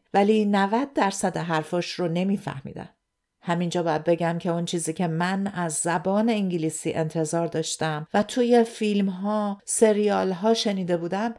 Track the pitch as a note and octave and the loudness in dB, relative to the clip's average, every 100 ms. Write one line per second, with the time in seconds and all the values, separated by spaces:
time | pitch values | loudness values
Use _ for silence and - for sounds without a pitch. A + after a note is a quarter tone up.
0 | _ F#3+ G3+ A3 G#3 G3+ G3 A3+ C#4 D4+ | _ 2 4 4 4 2 2 2 0 0
1 | G3 G3 F#3+ E3+ E3+ D#3+ D3+ F3 E3+ - | 0 0 -2 -2 -2 -2 0 -2 -4 -4
2 | F3 E3+ F#3+ G3 - C3+ - - - _ | -2 0 0 -2 -4 -10 -12 -14 -16 _
3 | _ _ _ _ - E3+ F3 F3 E3 D#3 | _ _ _ _ -4 -2 0 0 0 0
4 | E3+ E3+ E3 E3+ F3+ E3+ E3+ F3 D#3+ D#3 | 2 2 2 -2 -2 -2 -2 -4 -4 -2
5 | F3+ D#3+ F3 G3 G3 F#3+ E3+ D#3 F3 E3+ | -2 0 0 -2 -4 -4 -4 -2 -2 -2
6 | F#3 G3+ A3+ A3 F#3+ F3 D#3 - E3 - | 0 0 2 0 0 -2 -2 -4 -4 -2
7 | D#3+ E3+ D#3 E3+ E3 D#3 D#3+ - D#3+ D3+ | -2 -2 -2 0 -2 -2 -4 -4 -4 -4
8 | D#3 G3+ G#3 - A#3+ A#3+ A3+ - G#3+ G3+ | -2 -2 0 0 4 6 4 0 0 2
9 | G3 F#3 G3+ G#3+ G#3 G3+ - - A3 G#3 | 0 -2 -4 -2 -2 -6 -4 4 4 6
10 | G#3 G3 F#3+ F3 A3 A3+ A3 F#3+ F3+ F3 | 2 2 0 0 2 2 0 -2 -2 -2
11 | E3+ F#3+ A#3 | -2 -2 -4